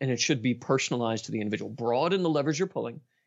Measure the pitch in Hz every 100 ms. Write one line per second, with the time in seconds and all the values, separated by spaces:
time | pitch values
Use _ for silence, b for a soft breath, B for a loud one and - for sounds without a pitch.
0 | 131 120 - 139 123 120 - 135 - 127
1 | 117 113 - 110 104 107 104 120 117 120
2 | 165 196 175 147 139 151 190 139 123 -
3 | - _